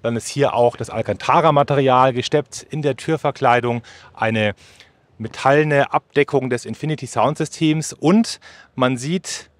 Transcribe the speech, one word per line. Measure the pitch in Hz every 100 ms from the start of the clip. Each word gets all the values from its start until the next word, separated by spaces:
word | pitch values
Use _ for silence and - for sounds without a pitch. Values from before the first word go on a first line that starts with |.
Dann | 117
ist | 117 -
hier | 143 139
auch | 117 120 -
das | 120
Alcantara-Material | 110 113 101 - 135 156 143 143 143 131 127 131
gesteppt | 123 - 147 143 -
in | - 151
der | 147 127
Türverkleidung, | - 160 147 - 131 120 120 120 - - -
eine | - 113 110 107 95 - - - _ _ _
metallene | 110 - 135 147 156 143 135
Abdeckung | 151 _ 147 143 143 131
des | 120
Infinity | 117 113 147 151 127
Soundsystems | 120 117 151 160 - 160 156 151
und | - 147 208 226 - - - - -
man | 127 127
sieht | 135 185 - - -